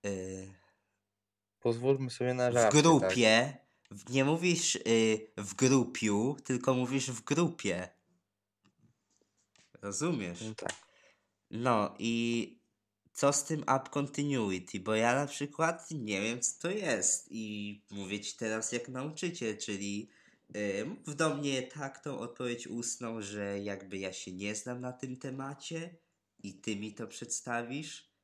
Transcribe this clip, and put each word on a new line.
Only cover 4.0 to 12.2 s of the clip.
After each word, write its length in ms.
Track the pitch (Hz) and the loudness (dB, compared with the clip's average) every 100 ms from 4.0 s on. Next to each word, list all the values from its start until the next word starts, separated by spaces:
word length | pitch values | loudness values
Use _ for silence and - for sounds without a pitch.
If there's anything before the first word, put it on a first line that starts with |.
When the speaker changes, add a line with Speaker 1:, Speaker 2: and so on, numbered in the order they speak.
| - | -2
Speaker 1:
nie 140 | 131 | 2
mówisz, 520 | 135 165 180 170 - - | 4 4 2 2 2 0
y, 540 | - 113 110 107 - - | 4 6 6 2 -2 -10
w 180 | 98 | -10
grupiu, 840 | - 131 135 123 127 107 104 120 147 | 2 6 6 4 0 2 2 2 -2
tylko 300 | - 127 123 | -4 0 2
mówisz 360 | 127 123 135 131 | 2 2 0 -2
w 140 | 120 | -6
grupie. 640 | - 151 170 - 104 87 - _ _ _ _ _ _ _ _ _ _ _ _ _ _ _ _ _ _ - | -2 2 2 0 -2 -2 -6 _ _ _ _ _ _ _ _ _ _ _ _ _ _ _ _ _ _ -12
Rozumiesz? 580 | 101 98 160 147 92 87 | -8 -2 -2 0 -4 -6
Speaker 2:
No 140 | 110 | -8
tak. 180 | 107 - - - _ _ _ _ _ _ | -6 -6 -8 -14 _ _ _ _ _ _
Speaker 1:
No 440 | 110 127 113 104 - | -2 2 4 2 -2
i 600 | 113 117 | -2 0